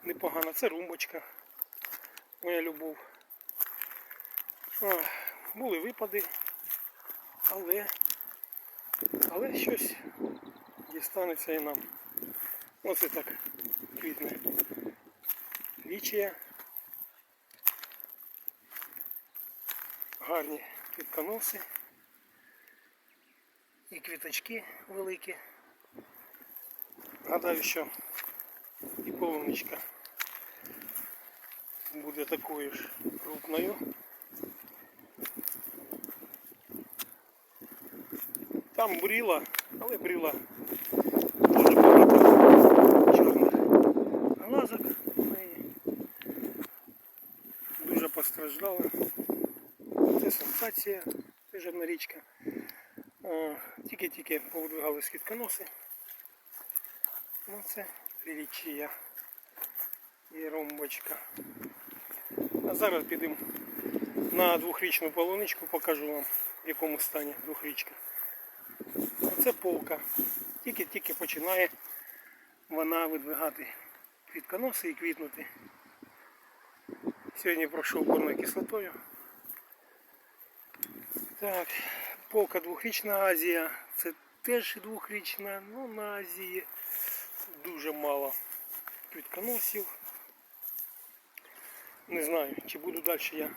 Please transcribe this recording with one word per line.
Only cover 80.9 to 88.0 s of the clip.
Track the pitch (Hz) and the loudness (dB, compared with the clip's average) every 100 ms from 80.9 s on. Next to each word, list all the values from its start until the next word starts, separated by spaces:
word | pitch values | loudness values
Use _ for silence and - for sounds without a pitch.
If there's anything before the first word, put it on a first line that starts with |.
| - - - - - | -14 -12 -12 -12 -8
Так, | 202 185 170 - - - - - - | -4 -4 -4 -6 -8 -8 -10 -12 -2
полка | 214 196 185 | 2 2 -2
двохрічна, | 170 170 190 - 214 196 | -6 -8 -6 -6 -2 2
Азія, | 196 170 175 170 160 - - - | 2 2 2 0 0 -8 -10 -6
це | 170 156 - - | -6 -8 -20 -12
теж | - 240 214 214 | -2 -2 -2 -8
двохрічна, | 208 220 - 208 - - 196 196 196 | -10 -12 -8 -8 -8 -10 -8 -10 -12
ну, | 226 262 | -12 -12
на | 214 | -8
Азії. | 208 202 185 175 185 185 185 - - - - - - - - - - | -8 -8 -10 -12 -8 -8 -8 -14 -8 -6 -6 -6 -10 -14 -14 -14 -12
Дуже | 160 151 | -8 -6
мало | 147 | -4